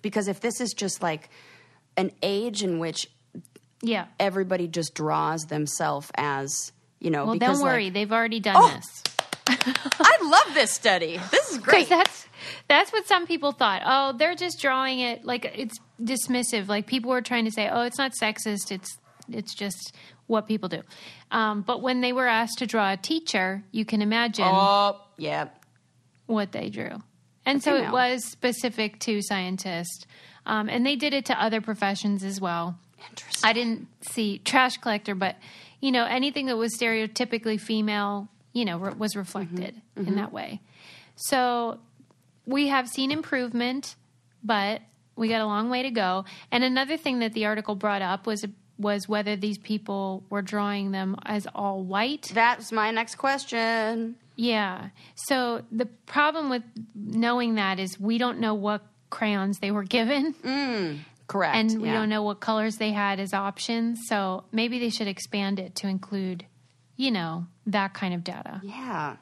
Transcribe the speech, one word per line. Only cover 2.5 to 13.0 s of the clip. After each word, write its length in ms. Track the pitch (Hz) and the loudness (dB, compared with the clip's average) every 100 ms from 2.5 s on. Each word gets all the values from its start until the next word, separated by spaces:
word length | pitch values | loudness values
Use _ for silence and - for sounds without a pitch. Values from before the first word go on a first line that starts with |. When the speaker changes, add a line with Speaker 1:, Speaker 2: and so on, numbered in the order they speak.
| 202 | -2
Speaker 1:
in 160 | 196 165 | -2 -2
which 300 | 165 156 - _ _ - - - _ _ | -2 -6 -10 _ _ -20 -20 -20 _ _
Speaker 2:
Yeah. 240 | 233 208 - - | -2 -2 -4 0
Speaker 1:
everybody 480 | 196 190 185 185 175 | 0 2 0 -2 -2
just 260 | 170 156 | -4 -4
draws 520 | - 151 151 151 160 156 | -4 0 0 0 -2 -4
themselves 640 | 151 147 - 156 143 143 - | -4 -4 -2 -2 -2 -4 -4
as, 560 | 143 139 139 - - _ _ _ | -2 -2 -4 -6 -8 _ _ _
you 100 | 165 | -2
know, 140 | 151 | 0
Speaker 2:
Well, 100 | 170 | 0
Speaker 1:
because, 240 | 214 247 277 | 2 4 4
Speaker 2:
don't 80 | 277 | 4
worry. 180 | 247 | 2
Speaker 1:
like 80 | 190 | 0
Speaker 2:
They've 180 | 190 208 | -2 0
already 280 | 226 226 226 | 2 2 0
done 160 | 202 208 | 6 8
Speaker 1:
Oh! 100 | - | 8
Speaker 2:
this. 340 | 120 - - - - - - - | 6 -10 -6 -4 -4 -4 -2 2
<laughs> 0 | 254 247 262 277 - | 2 2 0 0 8
Speaker 1:
I 180 | - 622 | 8 8
love 320 | 320 330 571 | 8 8 8
this 180 | 294 - | 4 4
study. 460 | - 226 185 160 165 185 | 4 4 4 2 -4 2
This 200 | - 587 | 2 2
is 60 | 277 | -2
Speaker 2:
'Cause 60 | |
Speaker 1:
great. 240 | - 370 311 | 6 6 8
Speaker 2:
that's, 380 | 339 381 - - - - - - | 6 6 0 -20 -16 -14 -14 6
that's 240 | 294 403 | 6 6
what 140 | 440 | 0